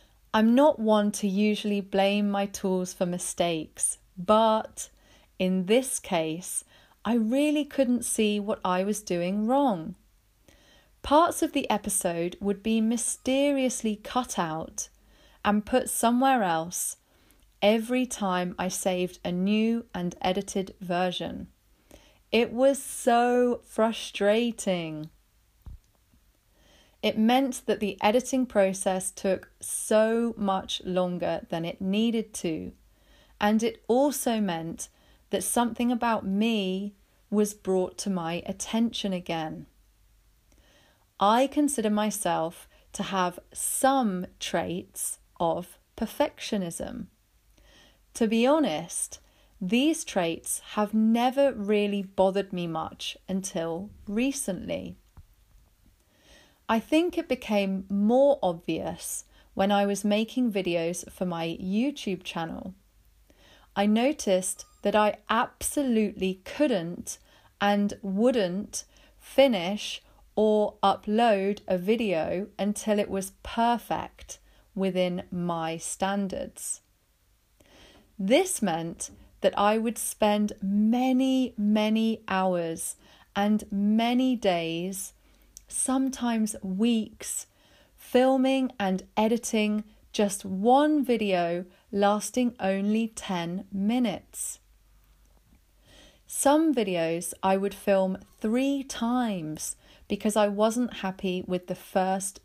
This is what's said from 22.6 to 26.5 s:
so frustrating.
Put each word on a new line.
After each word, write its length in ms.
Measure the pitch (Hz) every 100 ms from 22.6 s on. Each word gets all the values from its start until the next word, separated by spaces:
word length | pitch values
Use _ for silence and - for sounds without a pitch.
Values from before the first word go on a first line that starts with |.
| 269 269
so 800 | - - - 233 247 247 247 240
frustrating. 1500 | - - 226 220 - - 202 220 240 226 - 180 165 156 156 _ _ _ _ _ - - _ _ _ _ _ _ _